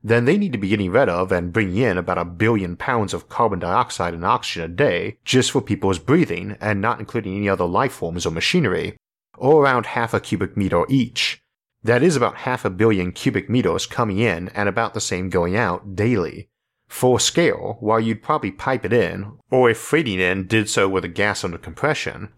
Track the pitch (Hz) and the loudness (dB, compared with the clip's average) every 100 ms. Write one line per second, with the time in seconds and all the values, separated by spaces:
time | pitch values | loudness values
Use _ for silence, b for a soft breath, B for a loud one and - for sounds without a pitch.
0 | 107 117 120 202 202 117 98 107 92 110 | 2 2 4 2 0 -2 0 0 2 2
1 | 131 87 95 90 87 110 95 92 127 90 | 2 2 0 0 0 -2 0 0 0 0
2 | 87 87 85 87 107 110 90 87 - 120 | -2 -2 -4 0 2 2 -2 -6 -4 -2
3 | 98 87 - - 113 92 90 110 127 - | -2 -6 -8 0 0 0 0 0 0 -2
4 | 87 85 92 123 - 90 82 87 143 87 | -4 -2 0 0 -2 -6 -6 0 2 2
5 | 95 - - 131 - 135 - 101 98 90 | -4 -8 0 2 2 0 -2 0 0 -2
6 | - 165 139 87 101 104 104 101 110 113 | 2 2 2 -2 -8 -6 -4 0 0 -2
7 | 104 117 98 98 101 95 87 95 131 - | -4 -6 -4 -2 0 2 2 0 0 -2
8 | 82 85 85 80 - 180 117 85 80 - | -6 -4 -4 -2 0 2 2 0 -4 -10
9 | _ _ _ - 127 156 139 123 107 120 | _ _ _ -2 4 6 6 2 0 -4
10 | 117 101 - 95 92 101 98 87 - 135 | -2 -2 -2 -2 -2 -2 0 2 2 2
11 | 120 - - - _ _ _ _ 110 120 | 0 -2 -4 -4 _ _ _ _ 0 4
12 | 170 139 117 - 131 127 104 92 113 98 | 4 4 0 -2 -4 -2 -4 2 2 2
13 | 87 - 123 101 - 123 95 90 - - | 0 -2 -2 -2 0 0 2 0 -4 -2
14 | 113 95 117 85 90 101 101 104 113 110 | -2 0 0 0 -6 -2 -2 0 -4 -4
15 | - 90 92 90 87 101 101 87 101 95 | -4 -4 -2 0 0 0 0 -2 -6 -2
16 | 113 113 80 - - _ _ _ _ - | 0 0 -2 -6 -18 _ _ _ _ 0
17 | 127 120 - - 165 - 101 110 104 110 | 2 4 2 2 2 0 -6 -6 0 2
18 | 113 104 - 151 - - 135 131 92 110 | 0 -2 -2 -2 -4 -4 -4 -4 0 0
19 | 85 95 101 - _ 127 123 110 - 156 | 0 -4 -10 -16 _ 4 4 2 0 0
20 | 131 92 90 95 92 110 104 117 98 95 | 0 0 0 0 0 0 2 2 2 2
21 | 90 87 104 95 95 82 - - 143 147 | -2 -2 -2 -2 -6 -8 -14 -4 -2 -2
22 | - - 107 | -6 -10 -14